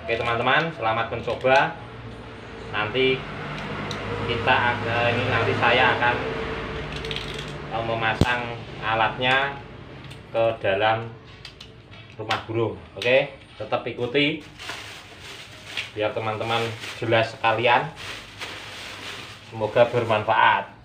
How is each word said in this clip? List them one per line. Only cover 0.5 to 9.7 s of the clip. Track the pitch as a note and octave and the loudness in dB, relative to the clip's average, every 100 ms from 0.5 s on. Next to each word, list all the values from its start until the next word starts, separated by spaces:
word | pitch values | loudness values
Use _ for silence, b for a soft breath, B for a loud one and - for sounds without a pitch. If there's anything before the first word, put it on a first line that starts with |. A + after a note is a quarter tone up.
| C#3 E3 - | 4 2 -2
selamat | A2+ A2+ A#2 | 0 0 -2
mencoba. | A#2 A#2 A2 C3 C3+ D#3+ - - - - - - - - - - | -4 -4 2 6 6 6 -2 -12 -12 -14 -14 -14 -14 -14 -12 -6
Nanti | G#2 G#2+ B2+ C3 C3 - - - - - - - - - - - | -4 0 2 4 2 -4 -8 -8 -8 -6 -6 -6 -6 -4 -4 -2
kita | - C3 B2+ A#2+ A#2 | 0 2 4 4 0
ada | A2+ A#2 A#2+ | 0 2 2
ini, | A#2+ B2+ | 2 0
nanti | A#2+ A#2 B2 | 2 2 2
saya | A#2+ B2 B2 A#2 | 4 6 4 4
akan, | A#2+ B2 A2+ - - - - - - - - - - - - - - | 2 2 -2 -4 -4 -6 -6 -8 -8 -8 -6 -6 -6 -8 -8 -10 -6
eh, | A2 A2+ | -4 -2
memasang | A2+ A2+ A2 B2 A#2+ A#2+ A#2 A2+ - | 0 0 2 2 2 -2 -8 -10 -6
alatnya | G#2+ A2+ A2 B2 B2+ C3 C#3 C#3 - | 0 2 2 2 4 4 2 -4 -12